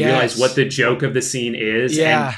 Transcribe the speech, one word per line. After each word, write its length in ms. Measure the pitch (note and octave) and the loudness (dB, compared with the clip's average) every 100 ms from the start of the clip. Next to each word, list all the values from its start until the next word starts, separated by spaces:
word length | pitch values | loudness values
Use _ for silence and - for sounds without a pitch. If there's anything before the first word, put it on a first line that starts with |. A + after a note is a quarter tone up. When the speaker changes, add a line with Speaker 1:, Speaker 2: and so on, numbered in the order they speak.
| A2+ | 2
Speaker 1:
realize 260 | C3 A#2+ A#2 | 2 0 0
Speaker 2:
Yes. 40 | |
Speaker 1:
what 160 | B2+ C#3 | 0 2
the 80 | |
joke 400 | C3 - A#2+ A#2+ | 0 2 0 0
of 100 | C3 | -2
the 80 | B2 | -2
scene 340 | B2 B2+ A#2+ A#2 | -4 -4 -4 -4
is. 420 | A2 A2+ B2+ D#3 | -2 0 0 0
Speaker 2:
Yeah. 380 | D#3 D3+ C#3 | 2 2 0